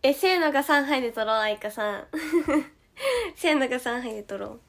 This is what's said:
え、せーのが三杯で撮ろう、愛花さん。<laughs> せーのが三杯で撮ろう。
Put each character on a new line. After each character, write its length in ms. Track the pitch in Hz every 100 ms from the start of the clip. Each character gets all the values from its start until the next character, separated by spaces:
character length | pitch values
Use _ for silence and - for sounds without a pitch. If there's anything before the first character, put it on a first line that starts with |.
え、 100 | 269
せ 240 | 277 381 370
ー 20 |
の 120 | 311
が 120 | 285
三 220 | 277 285 277
杯 140 | 277
で 120 | 240
撮 120 | 233
ろ 100 | 220
う、 20 | 220
愛 200 | 214 208
花 120 | 214
さ 300 | 214 214 202
ん。 80 | - 311 311 330 311 302 -
<laughs> 720 | _ _ - 539 494 415 -
せ 180 | 349
ー 20 | 302
の 140 | 262
が 100 | 254
三 220 | 247 240
杯 140 | 247 214
で 80 |
撮 160 | 208 196
ろ 80 | 202
う。 120 | 233